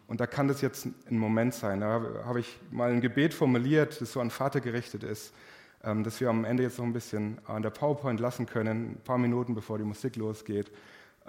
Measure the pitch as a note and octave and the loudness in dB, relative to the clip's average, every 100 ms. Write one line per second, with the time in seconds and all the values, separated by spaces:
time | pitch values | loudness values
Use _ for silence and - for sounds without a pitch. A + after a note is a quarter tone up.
0 | - A#2 A#2+ - C#3 C3+ C3 - A#2+ - | -8 -2 -2 2 2 2 0 -2 -10 -10
1 | - A2+ A2 A2 A#2+ B2 G#2+ G2 G#2+ A#2 | -2 0 2 4 2 0 -2 0 2 0
2 | A2+ G#2+ A2+ B2 A#2 - - A2+ A#2+ A#2+ | -2 -6 -4 -4 -4 -10 -10 0 2 4
3 | A#2+ B2+ D#3+ - C#3+ B2 B2+ D#3 D3 - | 2 4 2 4 4 4 4 4 4 0
4 | A#2+ C3 A#2 - C3+ C#3 A#2+ A#2 - G#2 | -6 -2 -2 0 0 0 -2 -4 -4 -8
5 | - G#2+ - - - - - _ A2+ G#2+ | -6 -8 -10 -18 -20 -20 -20 _ -2 0
6 | A2 - B2+ A2+ A2+ B2 B2+ A#2+ A#2+ A#2 | 0 0 2 2 2 2 2 0 -2 -2
7 | - G#2+ G#2 - - A2 A2 - D3 C#3+ | -4 -2 -2 -6 -6 -2 -2 0 0 2
8 | C#3 A2 A#2+ B2 A#2 A#2+ A2 A2 A#2 - | 0 0 0 -2 -2 0 0 0 -4 -8
9 | - B2 A#2+ A#2+ B2 A2 - G#2+ G#2+ G#2 | -2 2 4 2 0 -4 -4 -4 -4 -4
10 | C3+ A2+ A2 G#2+ - G#2 G2+ - - - | -6 -4 -4 -4 -4 -2 -4 -8 -20 -20
11 | - _ | -20 _